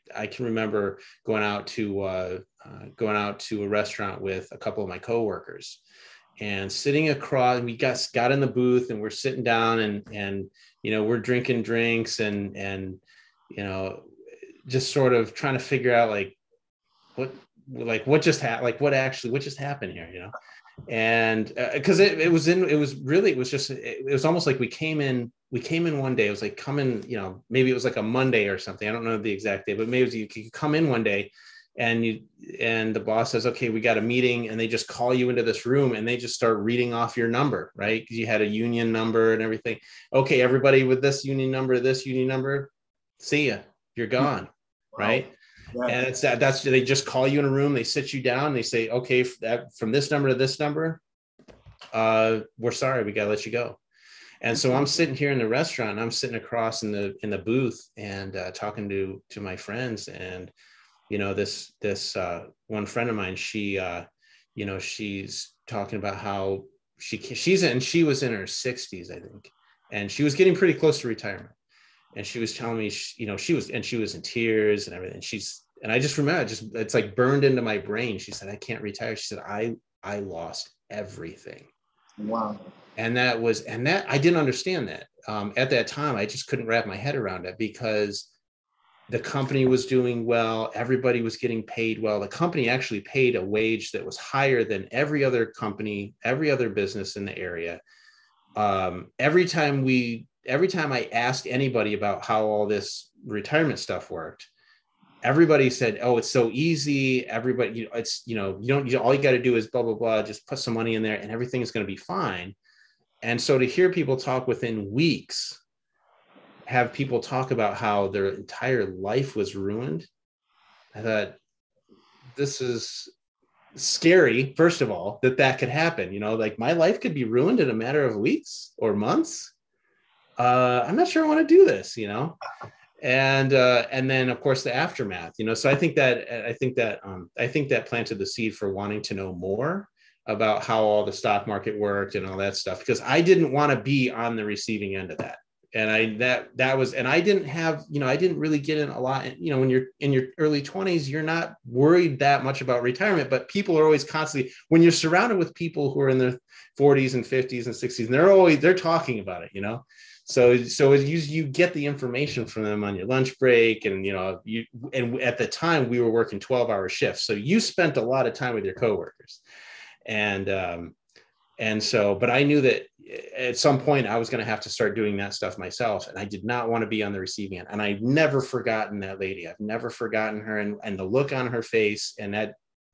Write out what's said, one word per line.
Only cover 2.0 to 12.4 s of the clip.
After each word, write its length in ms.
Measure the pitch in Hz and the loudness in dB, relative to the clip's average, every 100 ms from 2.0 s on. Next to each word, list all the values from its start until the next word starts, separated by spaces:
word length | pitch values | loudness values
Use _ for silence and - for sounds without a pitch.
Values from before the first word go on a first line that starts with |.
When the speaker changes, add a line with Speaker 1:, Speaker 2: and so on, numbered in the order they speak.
Speaker 1:
uh, 380 | 95 92 90 92 - _ - | -4 -4 -4 -8 -12 _ -20
uh, 200 | - 101 - | -18 -18 -6
going 200 | 110 104 | -2 0
out 240 | 104 101 | -2 -6
to 200 | - 104 | -8 -4
a 80 | 101 | 0
restaurant 500 | 104 104 - 98 98 | 0 0 -4 -8 -6
with 280 | 98 95 - | -6 -6 -8
a 60 | - | -10
couple 240 | 107 101 | -6 -6
of 80 | 95 | -6
my 80 | 90 | -8
coworkers 840 | - 117 107 90 - - - - _ _ - - _ - | -4 -2 0 -4 -10 -16 -16 -20 _ _ -20 -20 _ -10
and 320 | 104 98 98 | -6 -4 -4
sitting 380 | - 143 143 156 | -4 0 2 2
across, 520 | 143 - 135 123 123 | 0 -2 2 2 2
we 160 | 120 113 | -2 -2
got, 260 | 135 123 - 120 | -2 -2 -4 0
got 160 | 123 | 2
in 80 | 139 | 2
the 80 | 131 | 2
booth 420 | 123 123 123 123 | 2 4 4 2
and 100 | 107 | -4
we're 120 | 107 | -6
sitting 320 | - 131 131 | -6 -6 -2
down 340 | 117 117 113 113 | 0 2 2 2
and, 240 | 107 101 - | 0 -4 -8
and, 380 | 104 98 98 - _ _ _ | -8 -6 -6 -8 _ _ _
you 80 | 110 | -4
know, 140 | 107 | 0
we're 160 | 107 117 | 0 0
drinking 420 | 107 123 123 117 | 0 0 0 -2
drinks 580 | 107 117 117 113 113 - | 0 0 2 0 -2 -4
and, 380 | 107 104 | -2 -2